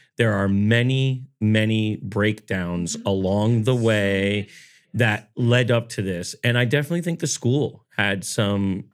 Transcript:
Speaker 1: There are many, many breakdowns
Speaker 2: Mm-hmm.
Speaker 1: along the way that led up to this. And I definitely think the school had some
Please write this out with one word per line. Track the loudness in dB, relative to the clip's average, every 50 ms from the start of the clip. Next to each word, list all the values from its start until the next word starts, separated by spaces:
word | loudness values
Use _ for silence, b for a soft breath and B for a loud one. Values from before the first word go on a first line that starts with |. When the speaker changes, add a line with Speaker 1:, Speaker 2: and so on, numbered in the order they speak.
| B B B 0
Speaker 1:
There | 0 2 2
are | 2 2 2
many, | 2 2 4 4 4 4 4 2 2 2 0 0 0 -2 -6 -12 _ -2
many | 0 2 2 2 2 2 0 0 0 -2 -2 -4
breakdowns | -6 -6 -2 0 0 0 0 -2 -6 -6 -4 -4 -4 -4 -4 -4 -4 -4 -6 -8
Speaker 2:
Mm-hmm. | -6 -4
Speaker 1:
along | -2 -2 0 0 0 2 2 2 2 2 2
the | 0 0
way | 2 2 2 2 2 2 2 0 0 0 0 0 -2 -4 B B B B B B B B B B
that | 0 0 2 0 -2 -4 _ -6
led | -2 2 2 4 4 4 2
up | 2 0 0 -4
to | -6 -6 -4
this. | -4 -4 -6 -6 -8 -8 -4 -2
And | 0 0 2
I | 0
definitely | 2 0 0 0 0 -4 -4
think | -2 -4 -4 -4
the | -4 -4
school | -4 -2 0 0 0 0 0 -2 -6 -10 _ _ _ -2
had | -2 -2 -2 -4 -6
some | -6 -4 -2 -2 0 0 0 0 -2 -2 -4 -6 -12